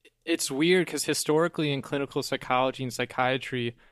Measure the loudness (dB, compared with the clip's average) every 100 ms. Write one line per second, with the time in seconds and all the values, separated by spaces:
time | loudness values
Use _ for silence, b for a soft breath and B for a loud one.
0 | -20 _ -2 -2 0 2 4 4 2 -2
1 | -2 -2 2 2 2 0 -2 -2 -2 -4
2 | -2 -4 -2 -4 0 2 2 0 -6 -4
3 | -4 0 0 0 -4 -4 -4 -6 b